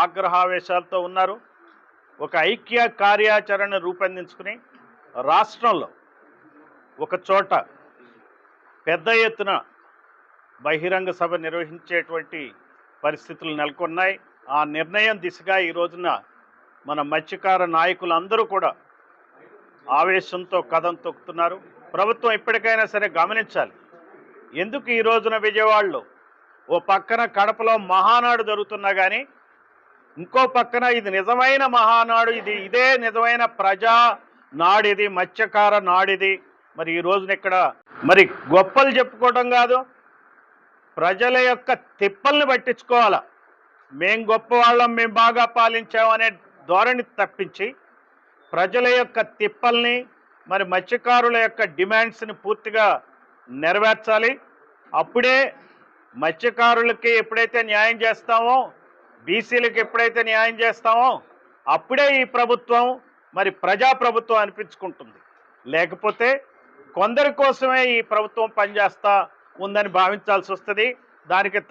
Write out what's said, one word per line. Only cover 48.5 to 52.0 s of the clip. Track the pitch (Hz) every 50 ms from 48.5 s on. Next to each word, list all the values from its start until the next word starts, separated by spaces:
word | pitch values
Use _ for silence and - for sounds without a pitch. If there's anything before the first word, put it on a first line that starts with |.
| -
ప్రజల | 165 185 190 190 247 247 247 247 247
యొక్క | 247 247 - 226 208 - _ -
తిప్పల్ని, | 214 208 208 - - 240 240 240 233 240 240 247 254 - _ _ _ _ _ _ _ -
మరి | 185 196 196 180 180
మత్స్యకారుల | 185 185 - 240 240 - 247 247 240 240 240 240 233 226
యొక్క | 220 226 - 220 185 147 147
డిమాండ్స్ని | 185 196 220 220